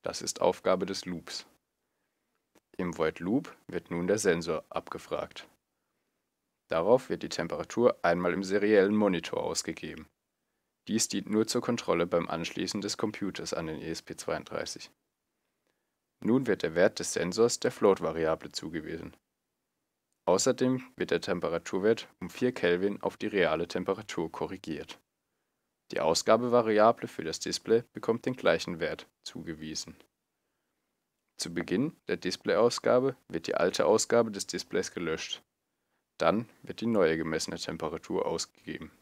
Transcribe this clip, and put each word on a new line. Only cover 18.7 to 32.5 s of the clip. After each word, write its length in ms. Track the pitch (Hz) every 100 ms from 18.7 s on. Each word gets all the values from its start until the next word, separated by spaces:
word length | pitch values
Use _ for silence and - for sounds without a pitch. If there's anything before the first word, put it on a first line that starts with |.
| 80 78 82 82 - _ _ _ _ _ _ _ _ _ _ -
Außerdem 560 | 92 131 123 127 127 - -
wird 160 | 92
der 100 | 85
Temperaturwert 840 | - 90 80 85 - 95 101 113 - _
um 120 | 90
vier 200 | - 123
Kelvin 480 | 123 92 87 98 98
auf 120 | 98 -
die 120 | 110
reale 400 | 101 82 80 85
Temperatur 640 | 92 92 95 - - 82
korrigiert. 680 | - 82 92 - 76 - - _ _ _ _ _ _ _ _ _
Die 80 | -
Ausgabevariable 1080 | 78 82 - 113 123 120 113 107 110 123 -
für 160 | -
das 160 | 80 -
Display 440 | - 85 - 113 -
bekommt 320 | - - 113 -
den 100 | 127
gleichen 440 | 98 82 - 85
Wert 280 | 80 78 - _
zugewiesen. 720 | - 82 82 76 78 76 - - _ _ _ _ _ _ _ _ _ _ _ _ _ _
Zu 160 | -
Beginn 420 | 85 87 92 147 - -
der 100 | 90
Displayausgabe 1000 | - - -